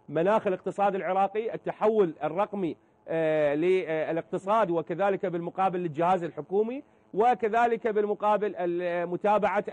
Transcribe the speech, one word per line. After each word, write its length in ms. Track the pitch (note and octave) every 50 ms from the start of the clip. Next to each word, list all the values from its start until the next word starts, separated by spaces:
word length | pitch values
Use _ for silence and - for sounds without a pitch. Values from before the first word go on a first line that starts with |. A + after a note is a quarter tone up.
| _ -
مناخ 380 | C#3+ D#3 E3+ F#3+ G#3+ A3 - G#3
الاقتصاد 480 | F#3 F3+ - F#3+ F3+ - G3+ G3+ F#3+
العراقي، 580 | G3 E3 E3 F#3 F#3+ G3 G3 G3 G#3+ A#3 A3 -
التحول 600 | D#3 - F3 D#3+ - F#3 A3 A3+ G#3+ G3 E3+ D3 - C#3+
الرقمي، 540 | D3+ D#3 F3+ G#3 G#3 - G3+ F#3+ D#3+ - - _ _ _ _ _ -
آه، 480 | E3 E3 D#3+ D#3 D#3 D#3 D3+ C#3+ C#3+
للاقتصاد، 1160 | D3+ E3 F3+ F#3 F#3 F3+ D3 D#3+ D#3+ D3+ C3+ E3 E3 D#3+ - - F3 - F#3+ G#3+ A3+ G#3+ F3
وكذلك 540 | E3+ E3 D3+ - F3 D#3 G3 G3+ G3 F#3+ -
بالمقابل 540 | F#3 E3 F3 E3+ E3+ - - F#3+ F#3+ F3 F3+
للجهاز 440 | F3+ E3+ C#3+ C#3+ E3 F3 F#3+ F#3 E3+
الحكومي، 600 | D#3 - - D3 - F3+ G3+ A3 A3+ B3 C#4 - _ _ _ _ _ -
وكذلك 760 | F3 A3 B3 B3 - A#3 G#3+ G3+ A#3 A#3+ A#3+ A#3 A3+ - A#3
بالمقابل 680 | G#3 G#3 G#3 G#3 G#3 G#3 G3+ G#3 G#3+ G3+ G#3 G#3 F3+
ال-، 540 | - F3+ F3 F3 F3 F3+ F3 E3+ F3 F3 E3+
متابعة 540 | F3 E3+ - G#3 G#3 G#3 G3 G3 F3+ G#3 G3+ -